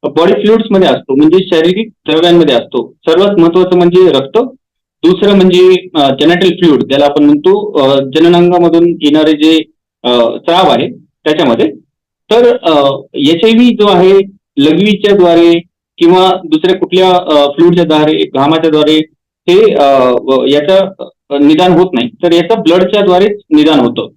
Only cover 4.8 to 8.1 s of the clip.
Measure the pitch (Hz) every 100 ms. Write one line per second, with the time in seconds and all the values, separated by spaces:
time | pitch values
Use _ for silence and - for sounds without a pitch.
4.8 | _ _ 160 185 202 202 185 180 185 180
5.8 | - 160 139 135 151 175 190 175 175 135
6.8 | 117 135 147 143 147 147 175 196 208 156
7.8 | 135 139 135